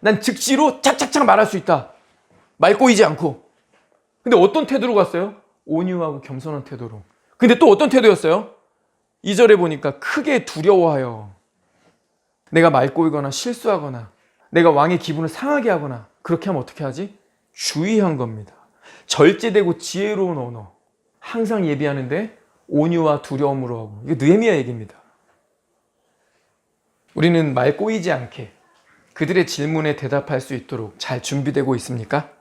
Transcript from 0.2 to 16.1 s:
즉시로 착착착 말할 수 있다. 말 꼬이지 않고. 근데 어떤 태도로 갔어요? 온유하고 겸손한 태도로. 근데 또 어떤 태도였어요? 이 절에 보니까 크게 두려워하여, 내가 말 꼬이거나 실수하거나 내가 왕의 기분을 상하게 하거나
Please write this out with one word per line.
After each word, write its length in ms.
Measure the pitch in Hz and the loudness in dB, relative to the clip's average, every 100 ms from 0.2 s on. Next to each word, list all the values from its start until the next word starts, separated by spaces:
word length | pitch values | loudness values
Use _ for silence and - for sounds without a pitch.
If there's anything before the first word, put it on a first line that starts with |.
즉시로 600 | - 196 - 262 302 262 | -2 -4 -2 2 2 2
착착착 440 | - - 285 294 | -2 0 -2 0
말할 220 | 240 196 214 | 4 4 2
수 100 | 190 | -2
있다. 360 | - 151 - _ _ _ _ _ _ - | -2 -2 -4 _ _ _ _ _ _ 0
말 200 | 160 202 | 2 4
꼬이지 280 | 262 208 | 4 6
않고. 440 | 175 147 160 127 _ _ _ _ _ _ _ _ | 4 2 -6 -8 _ _ _ _ _ _ _ _
근데 120 | 240 220 | 2 4
어떤 300 | 190 311 294 | 4 2 -2
태도로 260 | 269 247 208 | -2 0 0
갔어요? 400 | 185 170 202 - _ _ - | 0 -2 -6 -10 _ _ -6
온유하고 540 | 156 185 180 160 139 | -4 -4 -4 -6 -8
겸손한 420 | - 131 156 147 | -12 -12 -10 -10
태도로. 360 | 131 127 117 107 - _ _ _ | -12 -14 -14 -16 -20 _ _ _
근데 240 | 240 240 | 2 6
또 100 | 311 | 6
어떤 180 | 202 285 | 6 4
태도였어요? 600 | 262 220 208 160 180 208 - _ _ _ _ _ _ | 4 4 4 2 0 -2 -16 _ _ _ _ _ _
이 140 | 185 202 | -4 6
절에 180 | 226 | 8
보니까 460 | 208 175 147 147 - | 8 6 -2 -6 -6
크게 440 | - 294 294 262 | -6 -4 0 -2
두려워하여, 840 | - 156 170 190 170 143 127 113 104 95 _ _ _ _ _ _ _ _ _ _ _ | -2 0 4 4 4 0 -4 -10 -16 -20 _ _ _ _ _ _ _ _ _ _ _
내가 200 | 160 165 | 4 4
말 220 | 135 135 | 4 2
꼬이거나 380 | 156 160 147 139 | 0 -2 -2 -6
실수하거나 800 | 135 247 240 226 190 147 123 107 _ _ _ _ | -6 -8 -4 -2 -2 -4 -12 -16 _ _ _ _
내가 220 | 165 170 | 4 4
왕의 260 | 143 156 180 | 4 2 0
기분을 300 | - 151 160 | -4 -6 -6
상하게 420 | - 269 294 226 | -6 -4 -2 0
하거나 380 | 175 143 120 107 | -2 -4 -12 -16